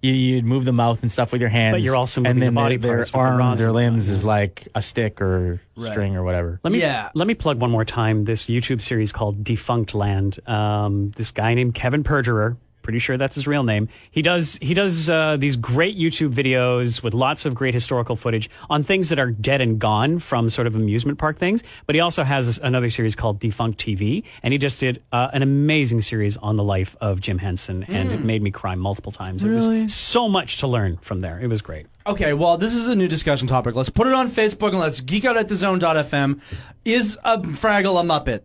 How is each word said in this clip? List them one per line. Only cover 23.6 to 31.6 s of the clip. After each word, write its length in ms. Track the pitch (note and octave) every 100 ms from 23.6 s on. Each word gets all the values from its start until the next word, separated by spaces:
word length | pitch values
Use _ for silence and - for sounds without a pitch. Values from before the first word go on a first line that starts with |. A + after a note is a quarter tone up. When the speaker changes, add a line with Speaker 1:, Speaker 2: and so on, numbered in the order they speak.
| A2+ G2+
Speaker 2:
T 140 | -
V, 300 | G2 G#2 D#3+ - -
and 120 | -
he 40 | C#3
just 220 | C#3 B2+
did, 240 | C3 B2 _
uh, 160 | A#2+ B2+
an 100 | C#3
amazing 580 | C3+ C#3 D3 D#3 C3 A#2
series 340 | G#2 A2 G#2 G#2
on 180 | G#2 G#2+
the 80 |
life 320 | G2+ F#2+ F#2 -
of 200 | G#2+ F#2+
Jim 160 | G2 F#2+
Henson, 460 | F#2+ F2+ - F#2
and 280 | F2+ F#2+ F#2
it 100 | F#2+
Speaker 3:
Mm. 20 |
Speaker 2:
made 180 | A2 A2
me 80 | G2+
cry 240 | G2 F#2+
multiple 380 | F#2 F#2+ G2+ -
times. 320 | G#2 F#2+ F#2+
Speaker 3:
Really? 380 | G3+ A3+ A3+ A3+
Speaker 2:
It 20 |
was 100 | A3
so 340 | - - A#3+ A#3
much 300 | F#3+ C#3 -
to 80 | C#3
learn 300 | B2 G2 E2+
from 180 | - G2
there. 200 | F2+ F2
It 80 | B2
was 140 | A2